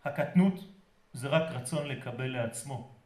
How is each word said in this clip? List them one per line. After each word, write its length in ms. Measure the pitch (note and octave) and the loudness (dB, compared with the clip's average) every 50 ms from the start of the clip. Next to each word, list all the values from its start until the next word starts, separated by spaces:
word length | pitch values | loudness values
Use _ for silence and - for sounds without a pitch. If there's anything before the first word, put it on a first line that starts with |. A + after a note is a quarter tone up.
| _ | _
הקטנות 480 | D3 C#3+ - D3+ - - F3+ F#3 G3 F#3 - - - - - _ _ _ _ _ _ - | -4 0 0 0 4 6 6 6 6 4 0 -8 -16 -20 -20 _ _ _ _ _ _ -12
זה 140 | C3 B2 C#3 | -8 -2 2
רק 240 | D3 E3 D#3+ - | 4 4 2 2
רצון 360 | B2+ B2 A#2+ - D#3+ D3+ D3 D3 | -4 -6 -6 -2 -2 -2 -2 -2
לקבל 400 | B2+ - - B2+ A#2 A#2 C3 C3 | -6 -6 -6 -8 -6 -4 -4 -4
לעצמו. 640 | B2+ B2 A#2 A2+ - - - C#3+ C3+ G#2 A2+ - - - _ | -2 -2 -2 -2 -4 -8 -10 -8 -10 -10 -10 -12 -18 -20 _